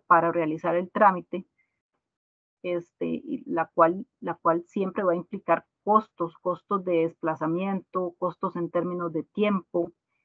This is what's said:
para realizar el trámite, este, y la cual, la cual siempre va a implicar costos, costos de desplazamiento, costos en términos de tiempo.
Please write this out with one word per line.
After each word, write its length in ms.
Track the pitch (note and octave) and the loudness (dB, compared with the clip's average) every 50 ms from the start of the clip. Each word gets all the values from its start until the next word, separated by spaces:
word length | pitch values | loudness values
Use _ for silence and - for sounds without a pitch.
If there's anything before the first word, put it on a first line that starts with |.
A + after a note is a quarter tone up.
| - | 2
para 260 | - F3+ E3 E3 E3+ | 4 4 4 4 4
realizar 440 | E3 E3+ D#3+ D#3 D#3 E3 - E3+ E3+ | 2 0 0 -2 -2 -2 -2 0 0
el 160 | F3 F#3 F#3 | 0 -2 -2
trámite, 560 | - G#3 G#3+ G3 F#3 F3 E3+ _ - F#3 - _ _ _ _ _ _ _ _ _ _ _ _ _ _ _ _ _ _ _ _ _ _ _ | 2 4 4 6 4 2 -2 _ -8 -10 -10 _ _ _ _ _ _ _ _ _ _ _ _ _ _ _ _ _ _ _ _ _ _ _
este, 460 | - F3+ F3 F3 E3+ - _ - E3+ - | -6 -4 -4 -4 -4 -8 _ -6 -4 -4
y 360 | - - - - - - - - | -4 -4 -6 -6 -8 -8 -6 -4
la 160 | E3+ E3+ - | -4 -4 -4
cual, 400 | - _ - E3 E3 F3+ G3 A#3 - _ _ | 0 _ 4 4 4 4 0 -8 -14 _ _
la 160 | - F3+ E3+ | -8 -8 -6
cual 280 | - - E3+ E3 E3+ E3+ - | -2 0 0 0 0 -2 -4
siempre 340 | - G3+ F#3+ F#3 F3+ A3+ | -4 -4 -4 -2 -2 -2
va 120 | G3 F#3 E3+ | 0 0 0
a 20 | |
implicar 500 | F3 E3+ - - F#3+ - - E3 E3 - _ _ _ - | 0 -2 -6 -12 -6 -2 0 0 0 -2 _ _ _ 0
costos, 540 | G#3 G#3+ A3 A3 - _ - E3+ E3 D#3+ - | 2 4 4 2 0 _ -8 -8 -8 -8 -6
costos 480 | - F3+ F3 - _ - G3+ F#3+ F3+ | -6 -6 -6 -6 _ -4 -4 -4 -2
de 220 | F#3 F3 E3 E3 E3 | 0 0 2 2 0
desplazamiento, 1080 | D#3+ _ - D#3+ D#3 - D#3 D#3 E3 F3 F#3+ G3 F#3+ F#3 - _ - F#3 F3+ F3 - - | -2 _ -4 -4 -4 -2 -2 -2 -2 -2 -2 -2 -4 -4 -6 _ -6 -4 -4 -4 -4 -4
costos 360 | F3+ F3 F3 - - F#3+ - | -4 -4 -4 -4 -6 -6 -4
en 140 | F3 E3+ E3 | -4 -4 -4
términos 420 | - F3 E3+ F3+ F3+ F3 F3 E3+ | -2 -2 -2 -2 -4 -4 -6 -4
de 120 | D#3 D#3+ C#3+ | -4 -6 -6
tiempo. 680 | - _ G3+ G#3 G#3 G3+ F#3 - _ - F3 E3+ F3 - _ _ _ _ _ _ | -6 _ 0 0 2 0 0 -2 _ -2 -2 -2 -4 -6 _ _ _ _ _ _